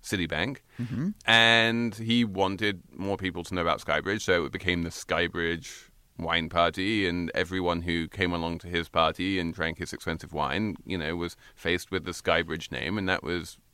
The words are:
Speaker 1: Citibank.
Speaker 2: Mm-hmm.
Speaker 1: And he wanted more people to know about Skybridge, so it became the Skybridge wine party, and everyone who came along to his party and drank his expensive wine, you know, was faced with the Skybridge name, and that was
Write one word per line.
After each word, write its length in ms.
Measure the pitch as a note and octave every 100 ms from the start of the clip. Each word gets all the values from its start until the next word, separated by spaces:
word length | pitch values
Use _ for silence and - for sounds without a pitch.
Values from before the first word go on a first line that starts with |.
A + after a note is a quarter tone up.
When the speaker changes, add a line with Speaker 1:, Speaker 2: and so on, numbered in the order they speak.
Speaker 1:
Citibank. 560 | - G2+ E2 D2+ G2+ C3+ _ -
Speaker 2:
Mm-hmm. 300 | A#2+ A#2 E3+ G#3 -
Speaker 1:
And 680 | A2+ A2+ A#2 A2+ A#2 A#2+
he 300 | G#2+ A2+ A#2+
wanted 580 | A2+ F#2 F#2+ F#2+ G#2 F#2 -
more 220 | - G2 F#2+
people 260 | F#2 F2
to 120 | E2+
know 80 | F2+
about 180 | E2+ C#2+
Skybridge, 400 | - D2+ F#2 G#2+
so 240 | - F2
it 80 | C#2+
became 300 | F2 F2+ F2
the 80 | E2+
Skybridge 1000 | - - E2 F2 F2 E2 E2+ C#2 - - - _ -
wine 300 | E2+ E2 D#2+
party, 600 | F2 E2+ E2 F#2+ A2 F#2+
and 220 | F2 E2+
everyone 460 | - F2 F#2+ F2+ E2+
who 240 | F2+ E2+ E2
came 240 | - F2+
along 260 | F2 E2 E2+
to 100 | F2
his 200 | F2 E2
party 520 | E2+ D#2+ D#2+ F#2 F#2+
and 120 | E2+
drank 240 | E2 E2 D#2+
his 140 | F2
expensive 400 | - - E2 D2
wine, 440 | D2+ C#2 D#2+ G#2+ E2
you 120 | - F2+
know, 180 | D#2 E2+
was 200 | E2+ - - -
faced 340 | E2+ F2 -
with 140 | F#2+
the 60 | E2
Skybridge 580 | E2+ - E2 E2 D#2+ -
name, 280 | B1+ C2+ G#2
and 100 | F#2
that 160 | F#2
was 320 | C#2+ F2 E2 - _